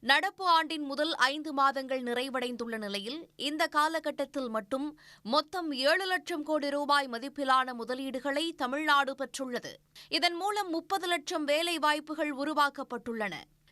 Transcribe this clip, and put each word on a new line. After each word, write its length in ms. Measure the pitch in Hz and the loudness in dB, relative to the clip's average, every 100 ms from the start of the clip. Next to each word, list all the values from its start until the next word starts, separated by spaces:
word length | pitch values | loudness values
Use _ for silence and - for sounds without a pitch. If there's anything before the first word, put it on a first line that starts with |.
நடப்பு 460 | 220 285 370 381 370 | 2 4 2 0 4
ஆண்டின் 360 | 330 311 320 | 4 4 -4
முதல் 320 | 285 277 285 | -2 0 0
ஐந்து 380 | - 254 302 311 | 2 2 2 -4
மாதங்கள் 500 | 277 277 269 262 262 | 2 2 2 -2 -4
நிறைவடைந்துள்ள 760 | 240 240 269 254 247 240 233 220 | -2 -2 -2 -2 -2 -4 -4 -4
நிலையில், 500 | 208 202 202 302 - - | -4 -4 -4 -8 -12 -6
இந்த 300 | 285 302 320 | -4 0 2
காலகட்டத்தில் 840 | 302 311 320 311 294 277 285 247 | 2 2 0 -2 -4 -4 -4 -4
மட்டும் 500 | 220 196 269 294 - - - | -4 -4 -4 -4 -8 -20 -14
மொத்தம் 500 | 202 285 302 381 330 | 0 0 0 -4 -4
ஏழு 340 | 262 277 359 381 | 2 4 4 2
லட்சம் 360 | 359 - 339 | -2 -2 -4
கோடி 280 | 294 302 285 | 0 0 2
ரூபாய் 380 | 285 285 285 277 | 0 2 2 2
மதிப்பிலான 600 | 233 269 - 269 262 254 | -4 -6 -2 4 4 2
முதலீடுகளை 840 | 247 226 254 269 254 277 277 330 | -4 -6 -4 -4 -4 -2 -2 -2
தமிழ்நாடு 600 | 330 254 277 311 285 277 | -2 -2 0 4 4 2
பெற்றுள்ளது. 600 | 277 254 - 262 240 147 - _ - - | -4 -8 -6 -6 -6 -8 -14 _ -20 -4
இதன் 260 | 302 349 | 0 2
மூலம் 360 | 339 392 415 370 | 0 -2 -2 -2
முப்பது 360 | 330 330 392 359 | -4 -2 -2 0
லட்சம் 380 | 349 277 339 | -2 -2 -2
வேலை 340 | 285 294 339 330 | 2 2 2 2
வாய்ப்புகள் 560 | 302 302 302 302 302 269 | 2 2 -2 -4 -2 -2
உருவாக்கப்பட்டுள்ளன. 960 | 285 302 285 277 262 240 - 233 202 156 - _ _ | 0 2 2 0 -8 -8 -6 -4 -4 -6 -14 _ _